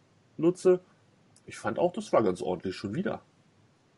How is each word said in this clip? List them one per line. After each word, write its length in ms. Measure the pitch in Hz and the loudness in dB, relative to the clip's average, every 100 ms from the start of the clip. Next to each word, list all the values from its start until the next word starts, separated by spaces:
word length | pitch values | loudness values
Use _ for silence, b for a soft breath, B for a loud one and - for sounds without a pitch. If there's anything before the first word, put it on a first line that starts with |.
| _ _ _ - | _ _ _ -2
Lutze, 420 | 160 180 190 180 - _ _ _ _ _ - | 0 2 4 2 0 _ _ _ _ _ -20
ich 120 | - | -8
fand 200 | 110 110 | -4 0
auch, 140 | 175 | -2
das 220 | 196 208 | -2 0
war 100 | 139 | 2
ganz 180 | 107 - | 4 0
ordentlich 360 | - 90 98 - | -2 -4 -6 -8
schon 180 | 98 123 | -6 -4
wieder. 260 | 202 - - _ _ _ _ _ _ | -4 -6 -10 _ _ _ _ _ _